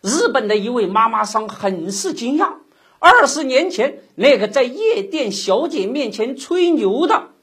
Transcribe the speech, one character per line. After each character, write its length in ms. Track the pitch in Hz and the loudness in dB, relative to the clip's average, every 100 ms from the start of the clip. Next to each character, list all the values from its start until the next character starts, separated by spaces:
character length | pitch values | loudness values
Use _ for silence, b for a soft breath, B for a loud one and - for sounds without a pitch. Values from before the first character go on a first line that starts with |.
日 280 | 190 294 466 | -2 0 2
本 200 | 262 214 | 0 0
的 80 | 214 | 0
一 120 | 202 | 0
位 180 | 247 196 | -2 0
妈 220 | 214 226 | 2 2
妈 160 | 220 | 0
桑 240 | 214 226 214 | -2 -4 -6
很 420 | 196 202 185 165 | -6 -4 -4 -6
是 220 | 196 381 | -6 -6
惊 260 | 262 233 294 | -6 -4 -2
讶： 160 | 392 - _ b b b | -2 -4 _ b b b
二 260 | 339 466 285 | 6 6 4
十 160 | 294 | 0
年 260 | 269 254 359 | 0 0 0
前 300 | - 262 - B | -2 -2 -4 B
那 240 | - 240 247 | 0 4 4
个 80 | 208 | 2
在 160 | 277 | 0
夜 400 | 247 277 440 440 | 0 0 0 0
店 300 | 392 320 233 | -2 -4 -4
小 340 | 196 - 196 311 | -4 -2 0 0
姐 200 | 294 190 | -4 -4
面 260 | 269 247 | -4 -4
前 240 | 202 226 254 | -4 -6 -6
吹 340 | - 349 349 | -4 0 2
牛 380 | 311 196 220 320 | 2 0 0 0
的 220 | - - _ | 0 -2 _